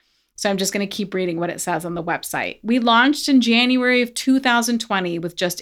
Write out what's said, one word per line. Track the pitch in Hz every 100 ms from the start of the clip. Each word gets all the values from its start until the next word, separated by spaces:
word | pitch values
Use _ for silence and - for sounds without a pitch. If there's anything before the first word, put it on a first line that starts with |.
| _ _ _ -
So | 208
I'm | 196
just | 190
gonna | 202 202
keep | 208 196
reading | 190 180 165
what | 170
it | -
says | - 160
on | 170
the | 170
website. | 170 139 - 143 92 -
"We | 208 247
launched | 233 226 262 294 -
in | 269
January | 233 233 247 254 247 247
of | 240
two | - - 262
thousand | 262 240 233 233
twenty | - 196 180 170
with | 175 -
just | 175 175